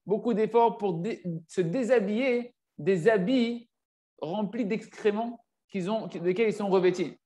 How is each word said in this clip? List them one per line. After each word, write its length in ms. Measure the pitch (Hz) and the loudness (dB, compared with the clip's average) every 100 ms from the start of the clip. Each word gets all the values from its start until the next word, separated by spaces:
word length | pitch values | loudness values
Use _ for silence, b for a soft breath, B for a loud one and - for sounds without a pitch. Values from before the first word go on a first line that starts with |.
| - | -4
beaucoup 260 | 208 240 | -2 0
d'efforts 460 | 214 220 233 233 - | 0 2 4 4 2
pour 160 | 202 | -4
dé-, 280 | 165 185 - 180 165 - | -2 -4 -6 -6 -8 -8
se 120 | - | -4
déshabiller 920 | 165 247 233 247 196 214 269 240 240 _ _ - | -2 0 2 2 2 0 0 -2 -4 _ _ -8
des 300 | 147 190 175 | 0 2 4
habits 600 | 220 185 262 233 240 - _ _ _ _ - | 4 2 2 2 -2 -10 _ _ _ _ -12
remplis 420 | 151 196 208 233 | -8 -4 -4 -4
d'excréments 800 | 208 214 - - 214 202 233 240 _ _ _ | -4 -4 -6 -2 0 0 -4 -8 _ _ _
qu'ils 220 | 196 175 | -6 -4
ont, 160 | 220 180 | -4 -6
desquels 420 | 170 170 185 220 | -4 -2 2 0
ils 60 | |
sont 160 | 208 202 | 0 2
revêtis. 480 | 190 180 185 151 - | 4 4 2 -4 -8